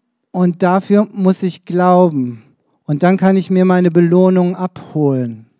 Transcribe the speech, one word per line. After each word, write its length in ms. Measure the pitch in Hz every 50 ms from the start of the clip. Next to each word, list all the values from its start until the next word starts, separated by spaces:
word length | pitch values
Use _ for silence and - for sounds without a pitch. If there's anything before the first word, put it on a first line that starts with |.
| _ _ _ _ _ _
und 300 | - 185 180 180 165 175
dafür 460 | 190 175 185 196 190 - 202 208 220 214
muss 320 | - 202 185 185 185 - 190
ich 220 | 180 - - _
glauben. 800 | - 170 180 180 180 180 180 180 170 151 135 127 120 117 110 - _ _ _ _ _ _ _ _
Und 200 | - 147 143 175
dann 140 | 180 190
kann 180 | 185 185 190 190
ich 140 | 190 180 -
mir 160 | 190 185 185
meine 260 | 185 180 180 180 175
Belohnung 640 | 160 175 170 170 175 180 185 185 185 180 180 180 185
abholen. 920 | 185 185 180 - - - - - 156 147 139 135 127 123 117 113 110 110 _ _